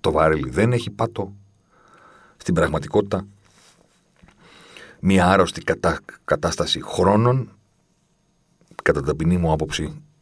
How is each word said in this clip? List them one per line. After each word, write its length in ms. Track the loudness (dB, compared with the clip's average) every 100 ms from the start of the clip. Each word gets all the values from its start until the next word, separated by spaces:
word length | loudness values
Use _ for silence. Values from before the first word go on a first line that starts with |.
Το 100 | 0
βαρέλι 380 | 2 2 2 -2
δεν 240 | 0 0
έχει 180 | 0 -4
πάτο. 420 | -6 -6 -6 -12 -12 _ _ _ _ _ -20 -20 -20 _ _
Στην 180 | -4
πραγματικότητα, 720 | 0 0 -2 -2 -2 0 -4 -6 _ _ _ _ _ _ _ _ _ -20 _ _ -20 -20 -20 -20 -4
μια 260 | 2 4 6
άρρωστη 340 | 4 4 0
κατα-, 400 | -6 -2 -2 -2 -10 -20
κατάσταση 580 | -4 -2 -2 -4 -4 -4
χρόνων, 680 | -6 0 2 4 2 0 -4 _ _ _ _ _ _ _ _ _ _ _ _ -4
κατά 160 | -2 0
την 100 | -2
ταπεινή 280 | -2 0 0
μου 160 | 0
άποψη 500 | 0 -2 -6 -8 -10 -20 _